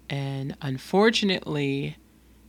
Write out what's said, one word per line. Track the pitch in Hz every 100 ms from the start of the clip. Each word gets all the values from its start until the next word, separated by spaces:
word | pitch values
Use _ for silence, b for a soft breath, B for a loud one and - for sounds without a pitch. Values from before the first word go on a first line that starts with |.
| -
And | 139 139 135 139 -
unfortunately, | 139 131 - 185 220 220 202 180 - 147 139 139 147 - _ _ _ -